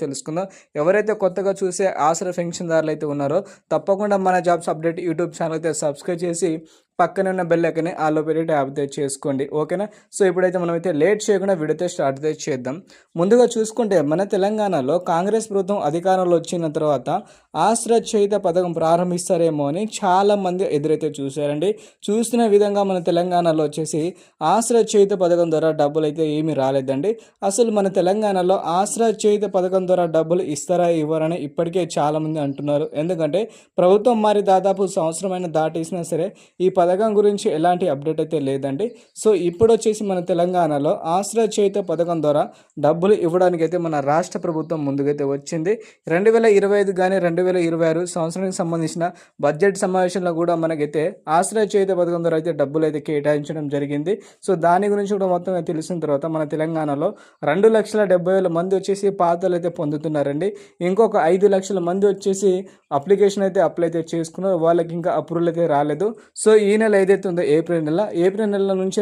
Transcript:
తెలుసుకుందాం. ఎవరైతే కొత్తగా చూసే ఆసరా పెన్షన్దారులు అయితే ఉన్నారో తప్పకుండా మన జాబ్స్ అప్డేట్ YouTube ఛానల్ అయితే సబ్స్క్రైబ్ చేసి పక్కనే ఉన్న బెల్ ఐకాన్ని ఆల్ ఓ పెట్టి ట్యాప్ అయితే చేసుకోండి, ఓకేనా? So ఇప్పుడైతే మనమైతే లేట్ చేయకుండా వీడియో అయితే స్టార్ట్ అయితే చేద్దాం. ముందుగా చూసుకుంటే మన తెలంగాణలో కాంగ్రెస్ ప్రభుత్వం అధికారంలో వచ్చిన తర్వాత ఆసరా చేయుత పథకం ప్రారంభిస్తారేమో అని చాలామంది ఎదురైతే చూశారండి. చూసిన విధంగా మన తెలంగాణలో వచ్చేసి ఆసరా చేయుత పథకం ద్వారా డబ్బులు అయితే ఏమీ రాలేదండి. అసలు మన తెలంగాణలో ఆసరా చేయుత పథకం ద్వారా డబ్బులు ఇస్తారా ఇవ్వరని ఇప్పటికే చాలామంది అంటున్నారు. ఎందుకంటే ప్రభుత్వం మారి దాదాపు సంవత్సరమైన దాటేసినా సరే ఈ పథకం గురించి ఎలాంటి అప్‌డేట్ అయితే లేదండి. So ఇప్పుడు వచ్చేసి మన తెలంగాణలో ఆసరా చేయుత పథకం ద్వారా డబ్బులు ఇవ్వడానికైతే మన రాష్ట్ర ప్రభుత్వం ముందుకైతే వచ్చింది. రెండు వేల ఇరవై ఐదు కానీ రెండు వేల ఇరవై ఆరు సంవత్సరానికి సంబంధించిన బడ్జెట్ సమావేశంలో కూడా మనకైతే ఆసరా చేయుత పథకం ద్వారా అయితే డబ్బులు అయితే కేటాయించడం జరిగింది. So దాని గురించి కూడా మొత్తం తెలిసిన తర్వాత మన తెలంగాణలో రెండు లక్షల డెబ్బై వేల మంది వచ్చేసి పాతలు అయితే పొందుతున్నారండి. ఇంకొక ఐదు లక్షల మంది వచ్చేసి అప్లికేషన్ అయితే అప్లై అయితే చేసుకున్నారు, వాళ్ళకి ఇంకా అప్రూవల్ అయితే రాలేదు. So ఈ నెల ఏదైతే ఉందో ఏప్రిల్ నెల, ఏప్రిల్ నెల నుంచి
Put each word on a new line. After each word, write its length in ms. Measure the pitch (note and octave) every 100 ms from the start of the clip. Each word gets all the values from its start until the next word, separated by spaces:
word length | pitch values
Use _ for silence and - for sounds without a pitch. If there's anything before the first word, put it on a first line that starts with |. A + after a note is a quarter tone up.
| D3
తెలుసుకుందాం. 400 | C#3 - D#3+ G3 - _ D3
ఎవరైతే 320 | D#3 G3+ G#3+ G#3
కొత్తగా 300 | F#3 F3+ G3 F#3+
చూసే 240 | F#3+ F3 F#3+ - D3
ఆసరా 260 | E3 F#3 F3
పెన్షన్దారులు 520 | E3+ E3+ F3 D#3+ D#3
అయితే 140 | D3+ D3+
ఉన్నారో 260 | C#3+ C#3 D#3 F#3+ - -
తప్పకుండా 440 | D#3 - G3 G#3 G3 F#3+
మన 100 | F#3 F3
జాబ్స్ 220 | E3+ E3+
అప్డేట్ 260 | D#3 E3 E3+ F3
YouTube 260 | D#3+ E3+ D#3+
ఛానల్ 180 | E3 D#3+
అయితే 120 | E3 D3+
సబ్స్క్రైబ్ 380 | D#3 C#3+ - E3+ F3
చేసి 260 | E3+ F3+ D#3+ D#3+ _ _ -
పక్కనే 280 | F3 G3 F#3+
ఉన్న 100 | F#3 E3+
బెల్ 160 | E3 E3
ఐకాన్ని 220 | E3 D#3+ -
ఆల్ 120 | D#3 D#3
ఓ 20 | D3+
పెట్టి 120 | D#3+ E3
ట్యాప్ 220 | D3+ C3+
అయితే 140 | D3 C#3
చేసుకోండి, 500 | - C#3 - D3+ C3+ C#3+ D3+
ఓకేనా? 260 | D3+ F3 G#3 - _
So 80 | - G3
ఇప్పుడైతే 300 | F3 F#3 F3+
మనమైతే 280 | E3+ E3+ F3+ D3
లేట్ 180 | E3 G#3 G#3
చేయకుండా 280 | G3 G3 F#3
వీడియో 140 | D3+
అయితే 120 | D#3 F3
స్టార్ట్ 240 | E3+ C#3+ C3+
అయితే 220 | D#3 D3+
చేద్దాం. 320 | - C3 B2 D#3 - - _ E3
ముందుగా 240 | E3+ A#3+ A#3+
చూసుకుంటే 420 | A#3 A3 - A3 F#3+ C#3+
మన 120 | D#3+ G3+
తెలంగాణలో 600 | F#3+ G3 G#3+ G#3 E3 C3 E3+ F3+
కాంగ్రెస్ 360 | E3 F#3+ A3 G#3+
ప్రభుత్వం 280 | G3 F#3 G3+ D3
అధికారంలో 480 | E3 F#3 F#3 F3+ E3+
వచ్చిన 300 | E3 F3+ D#3+ D#3
తర్వాత 320 | D3+ C3+ C3+ F3 A3 - _ D3+ F3+
ఆసరా 320 | A3+ A3 A3+ A3+
చేయుత 240 | G#3+ G3+ G#3 G3
పథకం 260 | E3+ F3+ E3
ప్రారంభిస్తారేమో 880 | D#3+ E3+ F3+ F3 - F3 E3 D3+ C#3+
అని 120 | E3 G#3+ -
చాలామంది 640 | G3 F3+ G3+ G3+ F#3+ F3+ G3 D3
ఎదురైతే 320 | D3+ D#3 D#3 C#3+
చూశారండి. 520 | C#3 C#3+ D3 D3 F3+ G#3+ - _ -
చూసిన 320 | G#3+ A3+ A#3 A#3
విధంగా 280 | G3+ G3+ G3+ G3
మన 80 | F#3 F3
తెలంగాణలో 520 | E3+ F3+ F3 E3+ D#3 D3+
వచ్చేసి 340 | D#3 D#3 D#3+ E3 F#3 _ - D#3
ఆసరా 280 | G3+ A#3 A#3 G#3+
చేయుత 180 | G#3+ G3 G3+
పథకం 260 | F3 E3+ E3+
ద్వారా 160 | D#3 D#3+ D#3
డబ్బులు 260 | D3 D#3 D3+
అయితే 160 | D3+ D#3 D3+
ఏమీ 180 | D#3+ C#3
రాలేదండి. 500 | C3 C#3 C3 C3+ F3+ A3+ - - G3
అసలు 200 | G3 A#3 G#3+
మన 80 | G3 F#3+
తెలంగాణలో 580 | F3 G#3 G#3+ F#3+ F3+ G3 D#3 E3+
ఆసరా 300 | B3+ A3 A3+ G#3
చేయుత 200 | G#3+ G#3 G3 F#3+
పథకం 300 | F3+ F#3+ F#3
ద్వారా 160 | F3+ F3 D#3+
డబ్బులు 260 | D#3+ F3 D3 D3
ఇస్తారా 340 | - F3 F3 E3
ఇవ్వరని 340 | D3+ D#3+ D#3 E3+ C#3+
ఇప్పటికే 360 | - E3+ F#3 E3 -
చాలామంది 440 | D3+ D#3 D#3 D#3 C#3+
అంటున్నారు. 420 | C#3 C#3+ C#3+ D3+ C#3
ఎందుకంటే 380 | D#3+ F3 D#3 E3+ A3 - _ -
ప్రభుత్వం 380 | F3+ G3+ B3 A3+ G#3+
మారి 180 | G#3 F#3+
దాదాపు 300 | F#3+ F#3+ F#3+ F#3+ F3+
సంవత్సరమైన 480 | D#3+ E3 F#3+ F3+ F3+ D#3
దాటేసినా 440 | D#3+ E3 D#3+ F#3 E3
సరే 160 | D#3+ F#3 - _ - F#3
ఈ 20 | F#3
పథకం 320 | F3 F#3 A3 G#3
గురించి 300 | G#3 G3+ A3 D#3
ఎలాంటి 300 | E3+ F3+ F#3
అప్‌డేట్ 280 | C#3+ D3 D#3
అయితే 160 | D#3+ D#3+ C3+
లేదండి. 380 | C3+ C3+ C3+ A3+ - _ -
So 80 | A3 G3 F3
ఇప్పుడు 220 | E3+ A3+ A3
వచ్చేసి 260 | A3 G#3 G#3
మన 80 | F#3 F3
తెలంగాణలో 640 | F3 F3+ F3+ D#3+ D3 D3 G3+ D#3+ F3
ఆసరా 280 | G3+ A3 A3 G#3+
చేయుత 220 | G3+ G3+ F#3
పథకం 300 | D#3+ E3+ E3+
ద్వారా 180 | D3+ D3 F#3 - _ -
డబ్బులు 300 | C#3+ E3 F#3+ G#3 D#3+
ఇవ్వడానికైతే 520 | F3 F3+ F3 D#3+ F3 E3
మన 100 | D3+ C#3
రాష్ట్ర 300 | D3+ F#3 G3
ప్రభుత్వం 340 | F3 D#3+ D#3 E3 C#3+
ముందుకైతే 380 | C#3 C#3 D3 C#3
వచ్చింది. 400 | C#3 C#3 E3+ E3 A3+ - _ -
రెండు 180 | E3 G#3
వేల 120 | A3+ A3+ G3
ఇరవై 180 | G3 G3+
ఐదు 100 | G3 F3+
కానీ 160 | F#3 F#3+
రెండు 180 | F3 E3+ F#3
వేల 120 | F3+ E3
ఇరవై 180 | E3 E3
ఆరు 120 | D#3+ F3+
సంవత్సరానికి 440 | F3+ E3 F3+ F#3+ F#3
సంబంధించిన 440 | E3+ E3 D#3+ E3+ F3 F3 - -
బడ్జెట్ 320 | C#3+ D3+ G3+ G3
సమావేశంలో 500 | G3 F#3 F#3 F#3+ F3+ E3
కూడా 160 | F3 E3+
మనకైతే 400 | D#3+ D#3+ D3 D#3 D#3+ - - E3
ఆసరా 280 | - G#3+ G#3
చేయుత 160 | G#3 F#3+ F3+
పథకం 220 | E3+ E3+
ద్వారా 140 | E3 D#3+
అయితే 140 | E3 D3+
డబ్బులు 260 | C#3 D3+ D#3
అయితే 140 | D3+ D#3
కేటాయించడం 580 | D3 D3 D3+ D3 D#3 D3
జరిగింది. 400 | C#3+ C#3+ D3 D#3+ A3 - _ -
So 80 | F3+ E3
దాని 220 | F3+ G3+
గురించి 180 | G3+ G3+ G3+
కూడా 120 | F#3+
మొత్తం 260 | F3 F3 F#3 E3
తెలిసిన 260 | D#3+ D#3+ F3+ D#3
తర్వాత 200 | C#3+ D#3+ D#3+
మన 80 | D3+
తెలంగాణలో 560 | D#3 D#3 D#3+ D3+ C#3 F3+ G#3+ - _ C#3+
రెండు 200 | E3 A3 A3+
లక్షల 280 | G#3 G#3+ G3+
డెబ్బై 200 | F3+ E3+ F#3+
వేల 120 | F#3 E3
మంది 160 | F#3 G3
వచ్చేసి 280 | F#3+ G3 G3+ G3
పాతలు 340 | E3+ F3 F#3 F3
అయితే 140 | E3+ E3
పొందుతున్నారండి. 720 | D3 D3+ D#3+ D3+ C#3+ C#3+ F#3+ G#3 - - F3
ఇంకొక 280 | F#3+ A3 G3 D#3
ఐదు 120 | F#3 G3 G3
లక్షల 260 | F#3+ G3 E3+
మంది 160 | F#3+ G3+
వచ్చేసి 420 | G3 G3 F#3+ G3+ F#3 G3 _ - C#3+
అప్లికేషన్ 460 | F#3 G3 G3 G3+ F#3+
అయితే 140 | F#3 D#3+
అప్లై 200 | E3 E3+
అయితే 120 | E3 D#3+
చేసుకున్నారు, 440 | E3+ E3 - F#3+ F3+ E3
వాళ్ళకి 260 | E3+ E3 E3+
ఇంకా 120 | E3+ D3
అప్రూవల్ 300 | D3 E3+ E3+
అయితే 140 | E3 E3 C#3+
రాలేదు. 320 | D3 D3 G3+ A#3 - -
So 60 | G#3+ G#3+ G3+
ఈ 20 | G#3+
నెల 160 | A3 G3
ఏదైతే 240 | F#3+ G3 G3
ఉందో 120 | E3+ C#3
ఏప్రిల్ 280 | D3+ E3 E3+ D3+
నెల, 160 | E3 G#3 -
ఏప్రిల్ 260 | F3+ G3+ A3
నెల 200 | G3+ G3 F#3+
నుంచి 200 | F#3+ G3+